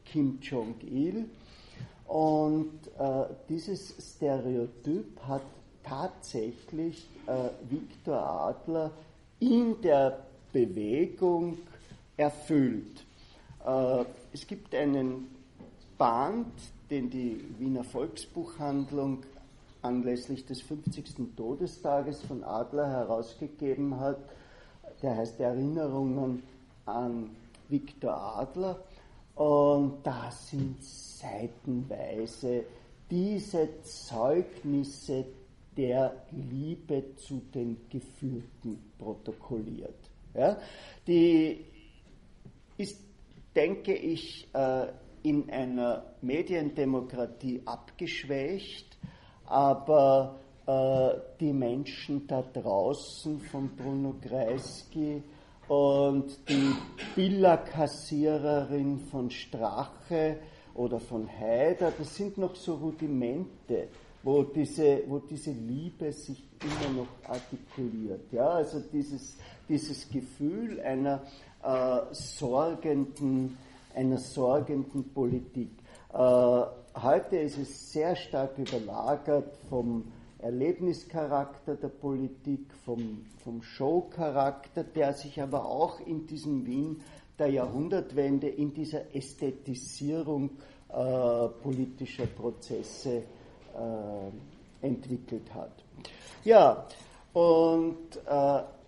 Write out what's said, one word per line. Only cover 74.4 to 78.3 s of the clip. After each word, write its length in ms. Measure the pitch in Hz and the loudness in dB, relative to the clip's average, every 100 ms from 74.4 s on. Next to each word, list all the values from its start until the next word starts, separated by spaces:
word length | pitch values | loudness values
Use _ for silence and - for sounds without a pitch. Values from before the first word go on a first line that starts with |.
| 127 143 143 143 135 143 131 | 2 2 2 -2 -4 -6 -4
Politik. 580 | 139 123 127 - 131 117 - - - - | 0 0 0 -4 -6 -8 -10 -20 -20 -4
Äh, 40 | - | 4
heute 1200 | 127 123 123 123 120 - - - 123 170 - 185 | 6 8 8 6 4 -4 -14 -2 4 4 4 0
ist 220 | 147 143 | 0 -4
es 340 | 135 - - | -8 -10 -6
sehr 240 | 156 160 175 | -2 0 -2
stark 420 | - | -2